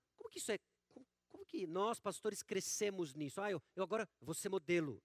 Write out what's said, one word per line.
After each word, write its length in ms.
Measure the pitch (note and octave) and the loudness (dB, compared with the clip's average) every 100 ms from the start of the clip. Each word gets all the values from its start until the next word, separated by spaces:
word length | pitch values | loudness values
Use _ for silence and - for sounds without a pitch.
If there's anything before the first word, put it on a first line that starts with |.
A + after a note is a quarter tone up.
| _ _ | _ _
como 140 | A4+ | -14
que 100 | F4+ | -8
isso 140 | - | -2
é, 40 | G3+ _ _ _ | -2 _ _ _
como, 180 | - - _ _ | -20 -20 _ _
como 180 | G4+ - | -18 -8
que 220 | E4+ E3 | -4 0
nós, 320 | F3+ G#3+ A#3 | 2 2 2
pastores, 420 | G3+ - G#3+ G3 | -2 -2 -2 -2
crescemos 720 | - F#3+ - - G#3 F#3+ D#3 | -2 -2 0 0 0 2 -2
nisso? 280 | C#3+ C#3+ - | -2 -4 -2
Ah, 100 | G#3 | 0
eu, 100 | E3 _ - | -2 _ -4
eu 80 | |
agora 240 | F3+ A3 G3 _ | 0 0 -2 _
vou 120 | B2 | -8
ser 140 | E3 G3+ | -4 0
modelo, 560 | F#3+ D3+ E3+ D3 G2+ | 0 4 4 4 -4